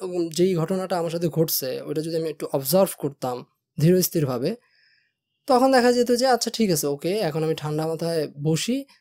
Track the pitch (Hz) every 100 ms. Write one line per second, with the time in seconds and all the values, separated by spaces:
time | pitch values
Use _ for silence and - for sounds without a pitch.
0 | 190 180 165 160 185 175 165 190 185 180
1 | 165 170 170 156 160 - 131 135 147 151
2 | 160 165 160 147 156 143 135 180 185 -
3 | 143 - 127 123 143 _ _ - 156 185
4 | 180 170 139 123 143 233 _ _ _ _
5 | _ _ _ _ - 247 269 262 240 247
6 | 240 240 262 240 - - 214 156 143 143
7 | 170 208 175 156 160 156 151 151 156 160
8 | 170 165 143 147 147 160 - 269 277 _